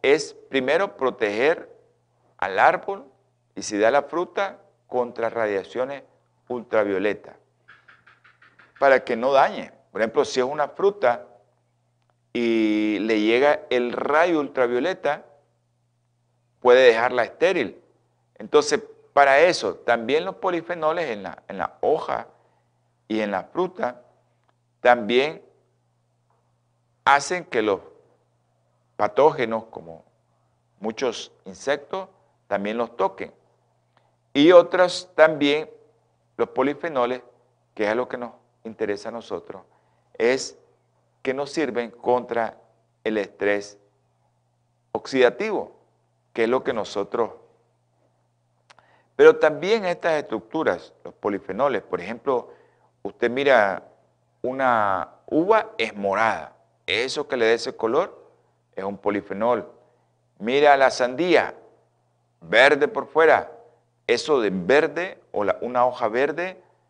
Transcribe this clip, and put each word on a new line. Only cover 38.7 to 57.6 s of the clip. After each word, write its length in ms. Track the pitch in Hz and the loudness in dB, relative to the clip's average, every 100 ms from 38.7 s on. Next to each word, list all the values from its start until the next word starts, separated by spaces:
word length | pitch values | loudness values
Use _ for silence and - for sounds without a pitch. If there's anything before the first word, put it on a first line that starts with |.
| 107 107 101 113 | -8 -6 -6 -10
a 60 | |
nosotros, 480 | 117 107 90 - 95 - _ _ _ _ - | -14 -12 -12 -12 -20 -20 _ _ _ _ -2
es 400 | 117 131 - - _ _ _ _ _ _ | 0 0 -4 -16 _ _ _ _ _ _
que 120 | - | -8
nos 180 | 131 - | -6 -6
sirven 380 | 165 139 113 117 | -4 -4 -4 -8
contra 680 | - 123 123 - 117 110 - _ _ _ _ 113 | -6 -2 -2 -2 -4 -6 -8 _ _ _ _ -4
el 120 | 107 | -4
estrés 600 | 95 - 101 104 101 - _ _ _ _ _ _ _ _ _ _ _ | -4 -4 -2 -2 -6 -18 _ _ _ _ _ _ _ _ _ _ _
oxidativo, 880 | 107 - 135 120 - 214 175 87 - _ _ _ _ _ | -10 -2 4 4 4 -4 -4 -8 -14 _ _ _ _ _
que 100 | - | -4
es 60 | 113 | 0
lo 160 | 131 - | 0 -2
que 80 | |
nosotros... 580 | 117 95 104 98 117 107 - _ _ _ _ _ _ _ _ _ _ _ _ _ _ _ _ _ - | -6 -6 -8 -6 -4 -4 -8 _ _ _ _ _ _ _ _ _ _ _ _ _ _ _ _ _ 6
Pero 220 | 156 156 | 8 8
también 480 | 156 147 180 220 185 | 4 2 -2 -2 -2
estas 300 | 175 170 151 | -4 -2 -2
estructuras, 800 | - 110 - 160 127 87 - _ - | -4 -8 -8 -4 -2 -2 -6 _ -20
los 80 | |
polifenoles, 680 | - 107 98 - 95 143 107 | -8 -6 -4 -6 -4 -2 -2
por 200 | - 90 | -6 -8
ejemplo, 500 | 87 117 139 123 - - _ _ _ _ | -8 -8 -4 -4 -6 -16 _ _ _ _
usted 280 | 98 - 120 | -16 -4 -2
mira 560 | 123 139 123 101 90 - _ _ _ _ _ | 0 4 4 4 -2 -10 _ _ _ _ _
una 720 | 127 131 131 113 101 92 - - - | -8 -2 0 2 0 -2 -6 -14 -4
uva 440 | 151 180 220 - - | -2 2 0 0 -6
es 180 | 110 104 | -6 -4
morada, 600 | 101 98 113 90 73 - _ _ - | -4 0 0 -2 -8 -20 _ _ -6
eso 420 | 101 131 147 143 | -4 -4 -6 -6
que 80 | 135 | 0
le 80 | 113 | 2
da 80 | |
ese 200 | 113 | 2